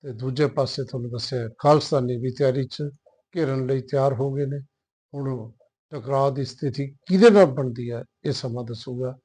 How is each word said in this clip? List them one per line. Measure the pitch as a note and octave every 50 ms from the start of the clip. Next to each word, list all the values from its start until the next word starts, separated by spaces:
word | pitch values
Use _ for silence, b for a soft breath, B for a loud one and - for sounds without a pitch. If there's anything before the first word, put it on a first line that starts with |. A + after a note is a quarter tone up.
| _
ਤੇ | C#3 B2
ਦੂਜੇ | A2 A#2+ C3 C3 B2 D3+
ਪਾਸੇ | C#3 D3 D3 C3+ B2 - - C#3
ਤੁਹਾਨੂੰ | - - C3+ A#2+ B2
ਦੱਸਿਆ, | A#2 A#2+ - - - B2+ A#2 A2+ A#2 _
ਖਾਲਿਸਤਾਨੀ | - C#3+ D3+ D3+ C#3+ - - C#3+ B2 B2 B2+
ਵੀ | A#2+ A#2+ C3
ਤਿਆਰੀ | B2+ B2+ C#3+ C3+ B2+ C3+ C3+
'ਚ | B2+ - - D3+ C#3+ C#3 C#3+ _ _ _ _ _ _ _
ਘੇਰਨ | F3+ D#3+ C3+ C3+ C3 C3
ਲਈ | B2+ C#3 C3
ਤਿਆਰ | B2 C3 - C#3 C3+ C#3 C3+
ਹੋ | A2+ C3+ C#3 C3+
ਗਏ | C#3 C#3+
ਨੇ। | C3+ C#3 C#3+ C3+ _ _ _ _ _ _ _ _ _ -
ਹੁਣ | C#3+ C#3 C3+ C3 B2 G#2+ A2+ A2+ _ _ _ _ _ _ _
ਟਕਰਾਅ | - C#3+ A2+ B2+ C#3 C3+ C#3 C#3
ਦੀ | C3+ C#3 C#3
ਸਥਿਤੀ | B2 - - - C#3+ A#2+ - C#3 C#3 - _ _
ਕਿਹਦੇ | - F3+ F#3+ G3+ A#3+
ਨਾਲ | G#3 G#3 F#3+
ਬਣਦੀ | D#3 B2+ C#3 C#3 C3 A#2 A#2 A#2+ A#2+
ਹੈ, | A#2 A#2 - _ _ _ _
ਇਹ | D3 C#3
ਸਮਾਂ | - - B2+ A#2 A#2+ A#2+
ਦੱਸੂਗਾ। | A2+ A#2+ A2 - - B2+ B2 B2+ B2+ B2+ C3+ _